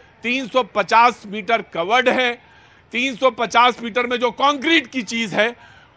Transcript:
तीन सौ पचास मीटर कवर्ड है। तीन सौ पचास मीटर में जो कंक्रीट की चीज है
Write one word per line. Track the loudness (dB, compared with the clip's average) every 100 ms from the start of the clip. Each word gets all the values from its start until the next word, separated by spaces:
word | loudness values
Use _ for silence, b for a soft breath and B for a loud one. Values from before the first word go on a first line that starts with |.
| b _
तीन | -4 -4 -2
सौ | -2 -2
पचास | -2 2 4 4 2 -8
मीटर | -10 -2 -2 -2
कवर्ड | -6 0 2 2
है। | 0 -2 -4 b b b b _
तीन | -4 -4 0
सौ | -2
पचास | 0 0 4 4 2
मीटर | -4 -4 -4
में | -2
जो | -4
कंक्रीट | 0 0 0 2 0 0
की | -8
चीज | -8 -6 -4
है | 0 -2 -2 b b b